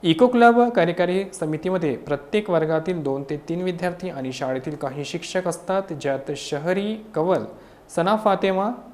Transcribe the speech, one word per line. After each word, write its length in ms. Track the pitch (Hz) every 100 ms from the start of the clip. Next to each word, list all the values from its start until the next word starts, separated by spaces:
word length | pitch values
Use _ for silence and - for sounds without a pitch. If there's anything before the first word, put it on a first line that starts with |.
इको 240 | 180 160 247
क्लब 420 | 247 233 233 240
कार्यकारी 560 | 233 170 175 175 185 196 -
समितीमध्ये 560 | 156 156 180 185 165 120
प्रत्येक 540 | - 143 - 208 208
वर्गातील 520 | 170 156 160 160 175
दोन 200 | 147 135
ते 140 | 139 147 -
तीन 140 | 170
विद्यार्थी 480 | 180 170 175 175 185
आणि 220 | 139 131
शाळेतील 440 | 127 131 131 131 147
काही 280 | 143 139
शिक्षक 440 | 143 175 - 185 185
असतात, 340 | 170 - 190 190 156
ज्यात 320 | 139 135 135 143
शहरी 720 | - 147 160 185 202 220 -
कवल, 300 | - 165 175 - - - - - -
सना 200 | 170 214
फातेमा 540 | 214 190 196 190 202 247 -